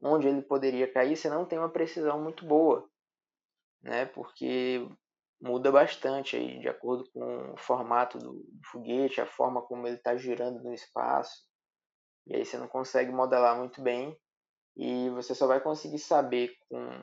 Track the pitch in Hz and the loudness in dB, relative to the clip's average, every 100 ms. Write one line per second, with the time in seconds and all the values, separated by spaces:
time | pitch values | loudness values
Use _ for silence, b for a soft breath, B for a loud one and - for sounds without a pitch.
0 | 139 156 139 139 135 139 135 127 127 131 | 2 4 4 2 2 0 2 2 2 4
1 | 131 160 156 151 180 160 165 170 165 175 | 2 2 0 -2 -2 -2 -2 0 -2 -2
2 | 151 147 156 156 165 151 160 120 - _ | -2 0 -4 -6 2 6 6 4 0 _
3 | _ _ _ _ _ _ _ _ 123 120 | _ _ _ _ _ _ _ _ -6 -4
4 | 131 - - - 131 127 127 127 131 - | -4 -6 -14 -8 -4 -2 0 -2 -6 -14
5 | _ _ _ _ 127 123 139 139 160 - | _ _ _ _ -4 0 6 8 6 4
6 | 131 139 135 123 123 127 127 - 120 123 | -4 -4 -4 -4 -4 -6 -6 -4 -4 -4
7 | 127 127 123 123 131 - - 127 117 120 | -6 -10 -8 -8 -10 -8 -2 -2 2 2
8 | 123 120 120 - - - - 123 117 127 | 2 -4 -12 -14 -16 -20 -18 -12 -4 0
9 | 135 127 120 - 127 127 120 123 120 120 | 0 0 -4 0 0 -2 -6 -8 -6 -4
10 | 123 123 127 117 123 120 123 117 - 123 | -2 -2 -2 -4 -4 -6 -8 -10 -8 -4
11 | 120 139 - - _ _ _ _ _ _ | 0 0 -2 -10 _ _ _ _ _ _
12 | _ _ - - 113 123 127 131 131 127 | _ _ -6 -4 -4 -8 -8 -6 -2 0
13 | 127 127 127 127 120 120 127 139 127 123 | 0 0 2 4 4 4 -2 -4 -2 -2
14 | 139 160 _ _ _ _ _ - 123 123 | -4 -12 _ _ _ _ _ -8 -4 -2
15 | 127 123 123 131 135 135 156 151 156 151 | -2 -4 -6 2 4 4 0 -4 -6 -8
16 | - 151 131 123 123 - - 123 123 127 | 2 2 4 2 0 -4 -12 -10 -10 -12